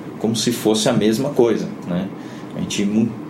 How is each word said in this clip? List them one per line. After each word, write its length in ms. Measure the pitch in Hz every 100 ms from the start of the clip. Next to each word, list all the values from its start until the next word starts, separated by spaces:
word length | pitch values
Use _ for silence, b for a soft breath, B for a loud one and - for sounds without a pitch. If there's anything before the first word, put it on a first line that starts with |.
| - -
como 160 | 107 113
se 140 | -
fosse 380 | 117 110 107 131
a 40 |
mesma 380 | 113 104 110 139
coisa, 380 | 135 117 101 87 - -
né? 200 | 87 95 - B B B -
A 40 |
gente, 240 | 87 -
mu-, 240 | 101 110 117 -